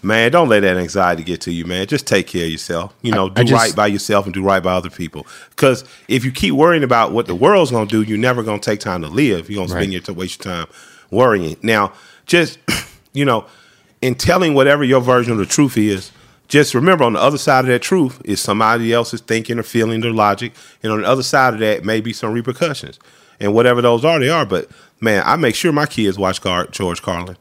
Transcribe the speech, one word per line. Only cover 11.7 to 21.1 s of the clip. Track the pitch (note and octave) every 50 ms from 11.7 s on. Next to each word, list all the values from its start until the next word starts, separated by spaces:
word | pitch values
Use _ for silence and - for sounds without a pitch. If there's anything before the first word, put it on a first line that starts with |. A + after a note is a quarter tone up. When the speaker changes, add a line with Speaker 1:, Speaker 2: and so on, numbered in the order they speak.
| A2+ G#2+ G2+ F#2+ - - - - - _ _
Speaker 1:
just, | - - F3 E3 - - _ _ -
<clears throat> | - - - - - _ _ _ _
you | C#3 C#3+
know, | C3+ A#2+ A2 - - _ _ _ _ _ _ _ _ _ _
in | - B2+ B2
telling | B2+ - - E3+ F3+ F#3 D#3+ D3
whatever | C#3 C3+ C#3 C#3+ D3 D3
your | B2 C3+ C3
version | A#2+ B2 B2+ B2 A#2+ A#2+
of | A#2 G#2+
the | F#2+
truth | - - - D3 C3+ - A#2
is, | G#2 G#2 G2+ F#2+ F#2+ - _ _ - _ _ _ _ _
just | - C#3+ D3 - -
remember | B2 C3+ F3+ F#3+ E3 C3+
on | A#2 A2
the | -
other | G2 C3+ D3 C3
side | - - C#3 C3
of | B2+ C3
that | B2 B2
truth | - - G3 F#3 D3+ C3 B2+ - -
is | - G#2 -
somebody | - - G2+ G#2+ A2 A2 A#2 A#2 A#2 A2+ A#2
else's | A#2+ A#2 - - A2+
thinking | _ - A2+ A2+ A2 - A#2 A#2
or | A2
feeling | - - A#2+ A2+ A2 A#2 A2 A2
or | A#2+
logic. | A2+ A2 G#2+ G#2 G2+ G2 A#2+ A#2+ - - - - _ _ -
And | A2
on | A2 G#2+
the | G2
other | G2